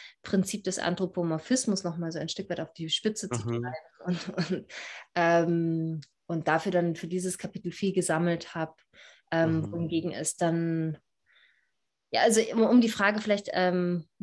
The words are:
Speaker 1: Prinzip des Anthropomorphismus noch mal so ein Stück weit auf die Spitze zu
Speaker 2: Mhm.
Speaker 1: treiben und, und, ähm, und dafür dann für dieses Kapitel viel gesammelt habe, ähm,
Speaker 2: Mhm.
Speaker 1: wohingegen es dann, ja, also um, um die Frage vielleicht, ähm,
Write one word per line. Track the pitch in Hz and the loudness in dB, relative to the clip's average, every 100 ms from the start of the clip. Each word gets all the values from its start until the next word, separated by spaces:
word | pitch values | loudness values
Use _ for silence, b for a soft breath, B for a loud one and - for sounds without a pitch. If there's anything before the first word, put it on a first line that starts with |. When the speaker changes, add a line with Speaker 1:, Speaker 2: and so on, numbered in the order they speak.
| B B | B B
Speaker 1:
Prinzip | - 196 185 196 | -2 2 2 -2
des | 185 180 | -4 -2
Anthropomorphismus | - 180 180 - 170 160 - 254 - 190 | -2 0 -2 -2 -2 -2 0 0 0 -2
noch | 175 165 | -2 -4
mal | 165 | -6
so | 160 | -6
ein | 160 | -6
Stück | - 196 | -6 -6
weit | 170 | -6
auf | 160 | -8
die | - 160 | -8 -4
Spitze | - 220 214 - | -2 -2 -4 -4
zu | 117 110 | -4 -2
Speaker 2:
Mhm. | 117 | -2
Speaker 1:
treiben | 120 - - - | -4 -8 -14 -10
und, | 180 175 - - 175 | -4 -4 -4 -4 -2
und, | 170 - B B B B | -2 -6 B B B B
ähm, | 175 170 170 170 170 165 165 160 160 - _ - | 2 4 6 4 2 2 0 -2 -4 -8 _ -6
und | 165 151 | -4 2
dafür | 156 202 | 2 2
dann | 175 175 160 | 2 2 -2
für | 165 | -4
dieses | 185 180 180 | -4 -4 -6
Kapitel | 214 - 175 | -8 -10 -10
viel | - 196 | -4 -2
gesammelt | 185 175 160 170 170 - 165 | 0 2 2 2 0 -4 -8
habe, | 160 - _ b b b b | -8 -10 _ b b b b
ähm, | 165 165 160 | 2 2 2
Speaker 2:
Mhm. | 156 | -2
Speaker 1:
wohingegen | 170 165 165 170 | -4 -2 -2 -2
es | 104 160 - | -4 -6 0
dann, | 170 165 165 165 160 151 _ _ _ _ _ _ _ _ _ _ _ | 0 2 0 0 -2 -6 _ _ _ _ _ _ _ _ _ _ _
ja, | 113 | 2
also | 220 220 220 | 4 4 4
um, | 233 | 2
um | 220 247 | 6 6
die | 226 | 6
Frage | 226 202 214 | 4 2 2
vielleicht, | 214 202 - | 0 0 0
ähm, | - 180 180 175 175 - - | 0 2 2 0 -2 -4 -12